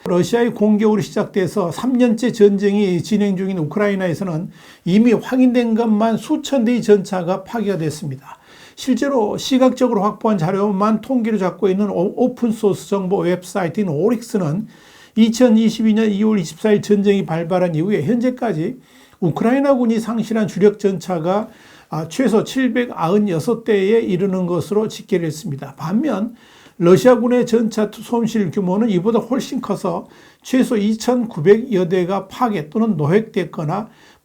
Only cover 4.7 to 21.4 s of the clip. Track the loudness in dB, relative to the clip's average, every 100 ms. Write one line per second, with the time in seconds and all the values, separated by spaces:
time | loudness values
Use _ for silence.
4.7 | -8 2 4 4 2 0 2 4 2 2
5.7 | 2 2 2 2 0 -2 -4 -2 0 2
6.7 | 0 2 2 0 -4 -2 -4 -6 -6 -4
7.7 | -2 -4 -6 -10 -10 -14 -20 _ -20 -20
8.7 | -8 -2 0 0 0 -2 -4 -2 2 2
9.7 | 2 0 0 -2 -2 -2 0 0 0 -2
10.7 | 0 0 0 -2 -2 0 -2 -2 0 0
11.7 | 0 -2 -2 -2 0 -2 0 -4 0 -2
12.7 | -2 -4 -4 -2 -2 0 -2 -4 -4 -4
13.7 | -2 -2 0 0 -2 -4 -4 -2 -4 -8
14.7 | -16 -20 -20 -6 2 2 4 4 4 2
15.7 | 2 2 2 2 0 2 0 -2 -4 0
16.7 | 2 2 2 4 2 0 -4 -2 0 0
17.7 | 0 0 0 0 0 0 -2 -4 -4 -6
18.7 | -8 -18 -20 -20 _ -4 0 2 2 2
19.7 | 2 2 0 -2 -4 -2 -2 -2 2 2
20.7 | 2 -2 -4 -4 -4 -2 -2